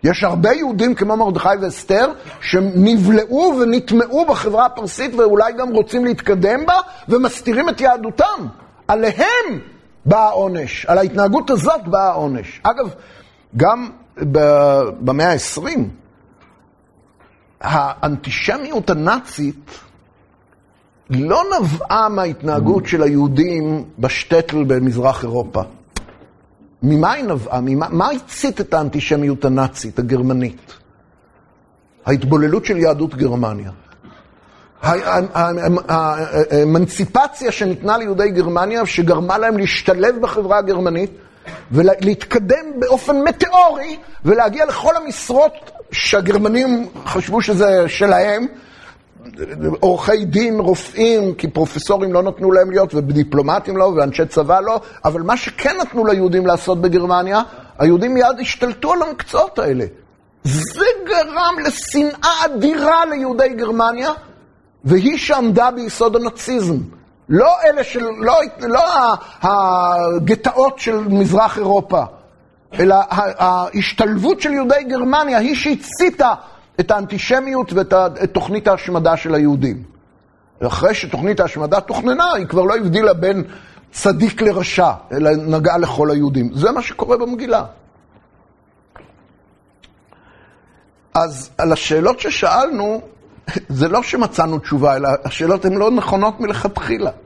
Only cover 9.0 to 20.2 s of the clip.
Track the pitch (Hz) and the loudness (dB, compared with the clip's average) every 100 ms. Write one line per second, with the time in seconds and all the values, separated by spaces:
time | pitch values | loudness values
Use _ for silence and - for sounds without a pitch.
9 | 220 190 359 494 427 180 - - _ - | 0 0 0 2 -2 -6 -12 -20 _ -8
10 | 143 208 214 190 196 175 127 - - 180 | 2 4 4 2 -2 -4 -6 -8 0 2
11 | 190 196 202 254 - 240 196 320 175 190 | 2 2 2 2 0 0 2 0 0 0
12 | 196 165 147 127 92 - 196 240 233 - | 0 0 -4 -6 -10 -4 -4 -2 -6 -8
13 | - - - _ _ 113 160 233 247 - | -20 -20 -20 _ _ 0 2 2 -4 -16
14 | _ - 151 143 147 147 143 139 120 - | _ -8 -2 2 4 6 6 4 0 -2
15 | 123 139 170 156 - - 170 311 101 - | -2 0 2 0 -4 -8 -6 -4 -6 -8
16 | _ _ _ _ _ _ _ _ _ _ | _ _ _ _ _ _ _ _ _ _
17 | _ _ _ _ _ _ - 151 139 131 | _ _ _ _ _ _ -2 -2 -2 -4
18 | 147 143 - - - 247 285 285 196 160 | -4 -4 -6 -4 -2 -4 -4 -4 -2 0
19 | 160 240 - - 147 139 - - - _ | 0 -2 -4 -6 -6 -6 -18 -20 -20 _
20 | _ _ | _ _